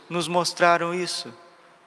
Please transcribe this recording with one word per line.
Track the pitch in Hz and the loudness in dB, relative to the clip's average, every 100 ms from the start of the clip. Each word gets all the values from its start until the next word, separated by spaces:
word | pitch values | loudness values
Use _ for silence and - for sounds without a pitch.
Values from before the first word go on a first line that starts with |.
| - | -8
nos | 170 160 | -6 -2
mostraram | 175 165 - 175 170 170 | -2 -2 2 4 4 2
isso. | 175 170 - 123 117 - - - _ | -4 -4 -6 -10 -16 -20 -20 -20 _